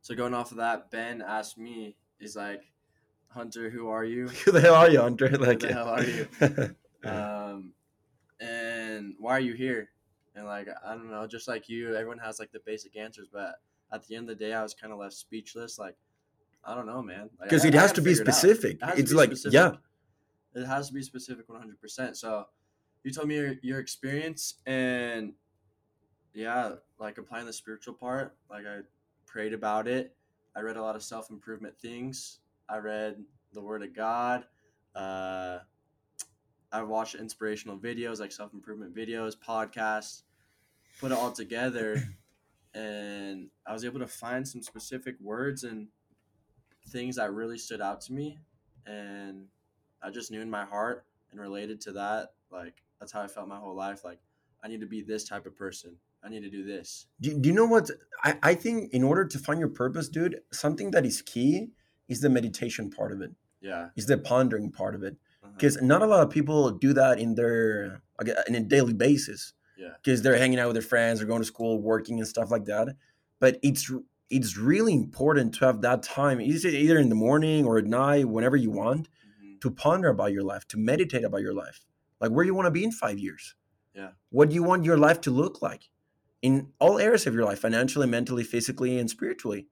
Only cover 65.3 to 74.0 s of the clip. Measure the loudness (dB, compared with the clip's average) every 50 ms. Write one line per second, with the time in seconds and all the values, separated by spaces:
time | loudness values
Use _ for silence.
65.3 | _ _ _ -20 -4 2 4 4 4 4 4 6 6 6 6 6 8 6 6 6
66.3 | 4 0 0 4 4 4 4 4 2 2 4 4 6 6 6 6 6 4 2 -2
67.3 | 0 2 2 2 2 2 2 2 0 -2 -6 -8 -12 -16 _ _ _ -6 -4 -2
68.3 | -2 -2 0 0 0 -2 2 4 6 6 6 4 2 4 6 4 4 4 2 -6
69.3 | -10 -12 -14 -16 _ _ _ _ _ -18 -18 -18 -18 -4 2 2 2 4 6 6
70.3 | 6 6 6 4 4 2 2 2 0 -2 -2 2 2 4 4 4 2 0 0 -2
71.3 | 0 -2 -2 -4 -4 -4 -2 0 0 0 2 2 0 0 0 -4 -6 -6 -6 -4
72.3 | -4 -4 0 0 0 -2 0 -2 -2 -2 -2 -2 -4 _ _ _ _ _ _ _
73.3 | _ _ 6 6 6 6 2 2 2 2 -2 -4 -6 -8